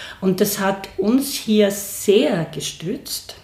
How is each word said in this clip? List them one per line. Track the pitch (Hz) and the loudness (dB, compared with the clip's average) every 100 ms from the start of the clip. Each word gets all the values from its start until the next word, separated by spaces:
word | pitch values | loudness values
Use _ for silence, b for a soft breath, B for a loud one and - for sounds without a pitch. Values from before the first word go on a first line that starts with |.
| B B | B B
und | 190 185 | 0 2
das | 202 - | 0 0
hat | 196 196 - - | -2 -2 -6 -2
uns | 208 262 277 | 2 2 0
hier | - - 214 202 | -4 2 4 4
sehr | 202 - - - 202 294 190 151 | 0 -8 -2 4 4 4 0 -2
gestützt. | 151 - - 160 247 - - - - | -6 -8 -8 -8 -8 -8 -10 -10 -18